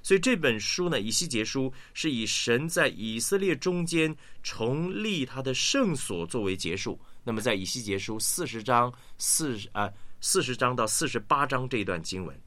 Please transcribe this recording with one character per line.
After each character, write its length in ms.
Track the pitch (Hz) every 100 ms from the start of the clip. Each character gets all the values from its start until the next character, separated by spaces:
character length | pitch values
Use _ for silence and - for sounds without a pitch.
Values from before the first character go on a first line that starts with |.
所 140 | - 196
以 40 |
这 160 | 240 226
本 220 | 147 107
书 280 | - - 175
呢， 120 | 135
以 100 | 101
西 160 | - 170
结 180 | 120
书 280 | 110 139 131 - -
是 160 | - 160
以 160 | 120 110
神 420 | - - 117 160
在 200 | 170 147
以 300 | - 110 113
色 180 | - 196
列 200 | 196 143
中 300 | 185 180 170
间 280 | 165 156 156 - -
重 500 | - - 117 143 175 208
立 220 | 220 180
他 160 | 127 131
的 140 | 131
圣 420 | 127 - 277 226 147
所 300 | - 87 85
作 160 | 127
为 120 | 98
结 220 | 95 85 95
束。 240 | 117 - - -
那 80 | -
么 80 | 110
在 140 | 113
以 100 | 104
西 160 | 92 127
结 160 | 104 98
书 220 | 98 110
四 280 | - - 151
十 140 | 113
章， 320 | 107 120 123 - - -
四 400 | - - 156 110
十， 120 | 92
呃， 180 | 104 101 - - -
四 220 | - 190
十 140 | 127 120
章 180 | 123
到 100 | 123
四 220 | 110 - 143
十 140 | 113
八 260 | - 143 139
章 220 | 131 127
这 100 | 123
一 60 |
段 180 | 98 90
经 240 | 80 92 85
文。 100 | 67